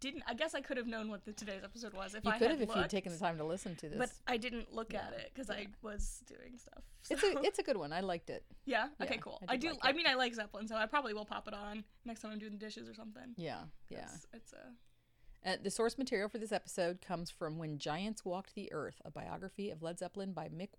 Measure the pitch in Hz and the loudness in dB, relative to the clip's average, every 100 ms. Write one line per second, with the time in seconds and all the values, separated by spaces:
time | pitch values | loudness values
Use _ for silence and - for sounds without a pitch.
0 | 262 277 208 240 311 302 269 254 233 226 | -4 -4 -4 2 2 2 0 0 0 -2
1 | 220 208 214 208 214 196 196 233 226 190 | -2 -4 -8 -8 -6 -6 -6 -10 -8 -6
2 | 190 208 202 220 240 311 214 214 190 196 | -6 0 2 8 8 8 4 4 4 2
3 | 185 165 180 165 156 185 202 165 156 175 | 0 2 2 2 0 0 -2 -6 -4 0
4 | 247 - - 247 240 233 214 226 226 202 | 0 -2 0 0 0 -2 -4 -4 -2 -4
5 | - 117 - - 220 208 202 214 220 208 | -4 -6 -8 -8 -4 -4 -4 -8 -8 0
6 | 208 - - - - 247 - - - - | 0 -2 -12 -16 -14 -16 -16 -16 -16 -16
7 | - 359 403 277 349 403 320 226 147 165 | -2 6 6 8 4 4 2 2 2 2
8 | 190 175 - 131 - - - 233 226 - | 2 0 -2 -6 -8 -10 0 2 2 -2
9 | 247 226 - - 180 254 320 285 262 294 | -2 0 -2 -8 0 2 2 4 4 6
10 | 320 254 254 233 208 - 220 220 214 294 | 6 6 4 2 -4 -4 -2 2 4 4
11 | 254 214 214 202 208 202 208 208 208 - | 2 -2 -2 -4 -4 -6 -6 -6 -10 -12
12 | 240 226 220 214 214 208 214 220 226 220 | -10 -6 -6 -6 -6 -8 -8 -10 -10 -12
13 | 226 214 254 233 160 101 160 - - - | -12 -12 -10 -4 -4 -4 -6 -12 -10 -10
14 | - - - 226 - - - 240 - _ | -10 -12 -14 -16 -16 -16 -16 -18 -20 _
15 | _ _ - - 190 185 196 - 233 254 | _ _ -20 -6 0 0 0 4 2 4
16 | 262 208 208 226 214 196 - - 170 185 | 2 2 2 -2 0 0 0 2 2 2
17 | - 170 170 - 165 160 160 147 156 156 | -2 -2 -2 -2 -2 0 -2 -2 0 0
18 | 208 214 190 180 - - - 151 131 - | 0 -2 -2 -2 -4 -8 -4 -2 -4 -6
19 | - 147 165 165 185 - 202 160 165 180 | -10 -8 -6 -6 -6 -4 -4 -2 -4 -4
20 | 175 202 196 170 160 160 190 | -4 -4 -4 -4 -4 -6 -8